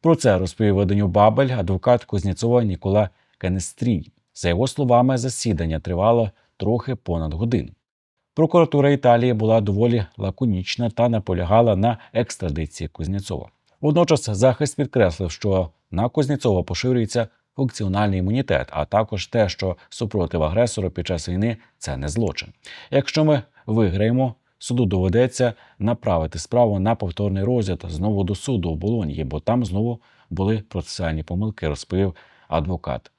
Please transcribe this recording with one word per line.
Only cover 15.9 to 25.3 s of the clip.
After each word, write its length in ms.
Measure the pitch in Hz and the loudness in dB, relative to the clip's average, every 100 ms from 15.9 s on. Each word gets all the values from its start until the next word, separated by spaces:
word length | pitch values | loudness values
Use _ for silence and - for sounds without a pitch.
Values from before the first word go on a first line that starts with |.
на 180 | 85 120 | -4 -2
Кузнєцова 540 | - 135 143 120 95 | 0 0 0 2 0
поширюється 680 | 87 92 127 123 110 120 113 _ _ - | 0 -4 0 0 0 -2 -4 _ _ -4
функціональний 640 | 135 - 101 95 104 95 | -4 -2 -4 0 0 0
імунітет, 500 | 92 117 135 78 62 | 0 -2 0 -2 -4
а 140 | 76 | -6
також 420 | 76 101 110 101 - | -2 -2 -2 -6 -4
те, 220 | 120 101 | 0 0
що 280 | - 95 90 _ | 0 -6 -6 _
супротив 540 | - 110 104 82 87 | -10 -6 -4 -2 -2
агресора 480 | 78 92 120 - 92 | -2 0 0 -2 -6
під 160 | 85 85 | -4 -6
час 220 | 82 - | -6 -4
війни — 280 | 90 110 113 _ _ | -2 -2 -4 _ _
це 180 | - 65 | -10 -8
не 120 | 71 | -6
злочин. 400 | 92 107 - - - - - - | -2 -4 -4 -14 -18 -20 -20 -2
«Якщо 340 | 135 135 - | -2 0 0
ми 180 | 156 147 - _ - | 2 2 -2 _ -4
виграємо, 680 | 110 104 92 107 123 131 113 _ _ | 2 2 2 0 2 -2 -4 _ _
суду 260 | - 120 113 | -6 0 0
доведеться 680 | 92 92 98 127 | 2 2 2 2